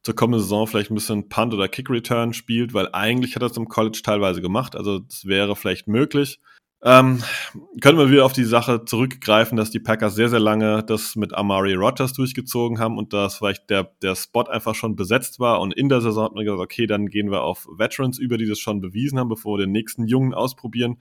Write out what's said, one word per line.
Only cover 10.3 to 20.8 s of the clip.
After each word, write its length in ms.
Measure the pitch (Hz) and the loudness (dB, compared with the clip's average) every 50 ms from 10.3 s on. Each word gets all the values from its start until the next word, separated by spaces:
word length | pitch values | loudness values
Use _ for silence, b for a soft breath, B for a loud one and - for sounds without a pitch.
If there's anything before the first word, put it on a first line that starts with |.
sehr 100 | 120 113 | 4 4
lange 420 | 107 107 107 110 110 107 107 107 | 4 4 4 2 2 2 2 0
das 320 | 107 110 110 107 - - - | 0 -2 -4 -4 -4 -6 -6
mit 200 | 110 104 85 - | -6 -6 -4 -4
Amari 400 | 95 101 101 98 95 98 98 95 | -4 -2 0 0 2 2 2 2
Rodgers 400 | 92 101 123 131 - 131 127 - | 2 2 0 2 0 -2 -4 -2
durchgezogen 640 | - 131 123 - 127 - - - 120 120 117 117 110 | -4 -4 -4 -4 -8 -8 -6 -4 -2 -2 -2 -2 -2
haben 180 | 113 113 110 107 | -4 -4 -4 -6
und 140 | 107 - | -6 -4
da 140 | 104 101 101 | -2 -2 -2
ist 100 | 98 - | -2 -4
vielleicht 340 | - 107 101 98 - _ - | -4 -4 -4 -4 -4 _ -2
der, 220 | 104 98 90 - _ - | -2 -2 -2 -4 _ -6
der 140 | 95 95 92 | -4 -4 -4
Spot 280 | - - - - 117 123 | -4 -6 -4 -2 -2 -2
einfach 300 | - - 113 - 113 110 | -2 -4 -6 -4 -4 -6
schon 220 | - - 110 101 | -4 -4 -6 -4
besetzt 420 | 104 98 90 117 131 131 - - - | -4 -2 0 0 0 0 -2 -6 -2
war 220 | 123 120 113 87 | 0 2 2 2
und 120 | 95 98 - | 0 -2 -2
in 140 | - 139 139 | 0 0 2
der 120 | 135 123 | 2 2
Saison 240 | 117 113 107 110 110 | 2 0 0 0 -2
hat 100 | 110 98 | -2 -4
man 100 | 104 107 | -4 -4
gesagt, 180 | 104 101 90 | -4 -4 -4
okay, 240 | 92 - - - 117 | -6 -6 -4 -4 -2
dann 200 | 107 104 101 104 | 0 0 -2 -2
gehen 240 | 98 104 104 104 101 | -2 -4 -4 -2 -2
wir 120 | 98 87 | -2 -2
auf 260 | 64 82 92 - - - - | -2 -2 -4 -6 -10 -12 -6
Veterans 420 | 90 113 127 - - 135 127 123 - | -4 -4 -4 -2 -2 -4 -4 -4 -4
über, 200 | 127 120 120 110 | -4 -2 -2 -2
die 100 | 113 107 | -2 -2
das 100 | 104 - | -4 -4
schon 220 | - 110 104 101 | -4 -6 -6 -6
bewiesen 380 | 95 90 95 113 135 143 135 131 | -6 -6 -6 -4 -4 -2 -2 -2
haben, 100 | 123 117 | -2 -4
bevor 300 | 110 110 - 107 104 101 | -4 -6 -6 -6 -2 -2
wir 80 | 98 | -2
den 60 | 95 | 0
nächsten 360 | 98 110 110 - - - 113 110 | 0 -2 -2 -4 -6 -6 -2 0
Jungen 260 | 123 131 131 127 - | 2 2 2 0 0
ausprobieren. 640 | 92 117 135 - _ - 117 113 120 | -2 -4 -4 -6 _ -12 -8 -4 -2